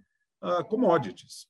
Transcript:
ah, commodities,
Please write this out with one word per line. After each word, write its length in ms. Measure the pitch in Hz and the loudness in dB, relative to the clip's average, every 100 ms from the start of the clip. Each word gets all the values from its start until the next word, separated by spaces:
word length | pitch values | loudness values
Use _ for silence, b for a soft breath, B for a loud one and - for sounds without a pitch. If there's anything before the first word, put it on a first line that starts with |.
| b b b _ 180 | b b b _ -2
ah, 160 | 180 | -2
commodities, 840 | - 220 208 165 101 - - - | -2 0 4 4 0 -12 -20 -20